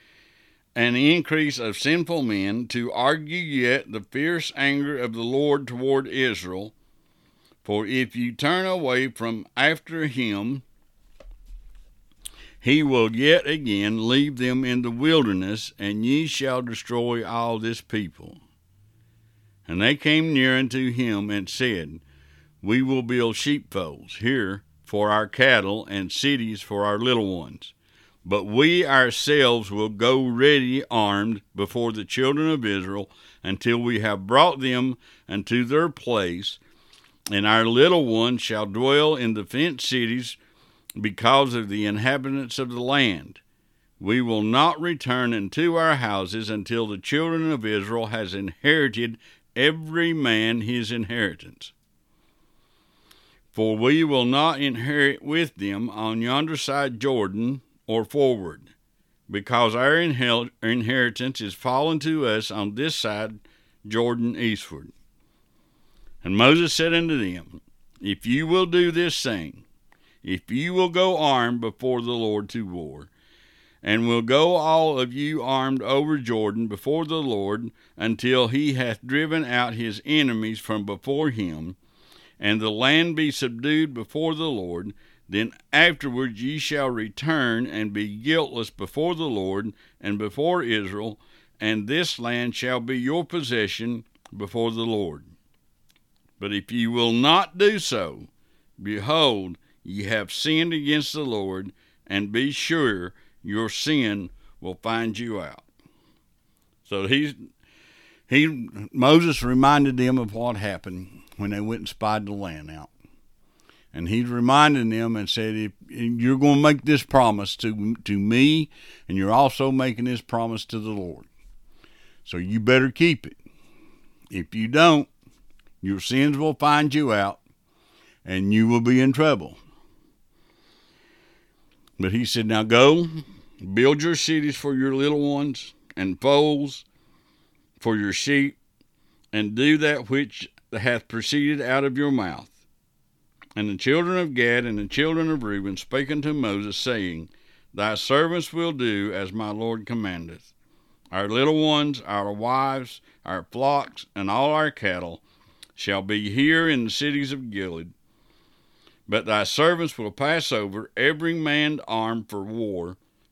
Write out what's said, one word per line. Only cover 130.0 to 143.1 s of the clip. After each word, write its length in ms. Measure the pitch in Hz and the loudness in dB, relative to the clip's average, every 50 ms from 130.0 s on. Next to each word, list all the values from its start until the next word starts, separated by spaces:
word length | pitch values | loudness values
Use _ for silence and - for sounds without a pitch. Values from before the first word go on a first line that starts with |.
| _ _ _ _ _ _ _ _ _ _ _ _ _ _ _ _ _ _ _ _ _ _ _ _ _ _ _ _ _ _ _ _ _ _ _ _ _ _ _ | _ _ _ _ _ _ _ _ _ _ _ _ _ _ _ _ _ _ _ _ _ _ _ _ _ _ _ _ _ _ _ _ _ _ _ _ _ _ _
But 140 | - 92 95 | -4 -2 0
he 140 | 101 117 123 | 0 0 0
said, 220 | - - 120 110 | 0 -2 -2 0
"Now 160 | 110 110 107 110 | 2 2 0 2
go, 440 | 110 117 120 131 143 160 175 170 165 160 160 147 - - - - - - - 95 95 98 | 6 8 10 10 10 8 6 2 -2 -6 -10 -14 -14 -20 -20 -20 -20 -18 -14 -10 -2 2
build 300 | 110 123 139 151 147 151 | 4 6 6 4 4 2
your 120 | 170 165 | 0 0
cities 420 | - - 156 160 156 147 147 135 | 0 0 0 0 0 0 -2 -4
for 180 | - - 143 139 | -4 -4 -2 0
your 180 | 131 135 135 135 | 0 0 0 0
little 280 | 135 139 147 147 147 143 143 143 | 0 0 0 2 0 0 0 0
ones, 400 | 139 147 147 127 - - - _ _ _ _ - | 0 -2 -4 -4 -8 -12 -16 _ _ _ _ -8
and 240 | 90 95 95 87 - | -6 -4 -4 -4 0
folds 640 | - 139 143 143 151 151 147 139 143 139 131 - - _ _ _ _ _ _ _ _ _ _ _ _ _ _ _ _ _ _ _ | 2 4 6 6 6 4 2 0 -2 -6 -8 -14 -20 _ _ _ _ _ _ _ _ _ _ _ _ _ _ _ _ _ _ _
for 160 | - 117 110 | -2 0 0
your 160 | 107 104 98 | 0 0 -2
sheep, 460 | 92 - - 143 143 139 139 139 - _ _ _ _ _ _ _ _ _ _ _ _ _ _ _ | -2 -2 0 2 2 2 2 0 -4 _ _ _ _ _ _ _ _ _ _ _ _ _ _ _
and 240 | - 107 107 104 107 | -4 -2 -2 -2 0
do 220 | 117 135 147 156 | 2 4 4 4
that 320 | 151 151 147 147 135 120 101 | 4 2 0 0 -2 -2 -2
which 400 | 127 139 143 104 - - - - _ _ _ _ - | -2 -2 -2 -4 -8 -14 -14 -16 _ _ _ _ -10
hath 340 | - 107 123 120 113 - | -2 0 0 0 -2 -4
proceeded 540 | _ - 113 110 - 147 147 143 147 151 143 | _ -8 -6 -4 -2 0 0 2 0 0 -2
out 240 | 123 123 131 139 139 | -2 0 0 0 0
of 120 | 143 127 | 0 0
your 140 | 139 147 143 | 0 0 2
mouth." 380 | 139 123 98 87 71 - - _ _ _ _ _ _ _ _ _ _ _ _ _ | 2 0 0 -2 -6 -10 -14 _ _ _ _ _ _ _ _ _ _ _ _ _